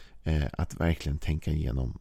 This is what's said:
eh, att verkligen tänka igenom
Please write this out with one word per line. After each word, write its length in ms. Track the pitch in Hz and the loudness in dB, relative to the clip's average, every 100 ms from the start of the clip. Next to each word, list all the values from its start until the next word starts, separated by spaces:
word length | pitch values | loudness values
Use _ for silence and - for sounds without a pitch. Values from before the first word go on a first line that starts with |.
| - - | -16 -6
eh, 220 | - 78 71 | 0 2 2
att 280 | - - - | 0 -4 2
verkligen 380 | 85 82 - 76 | 2 2 0 -2
tänka 340 | - 78 - | 0 0 0
igenom 480 | 78 76 65 62 - | 0 0 0 -2 -4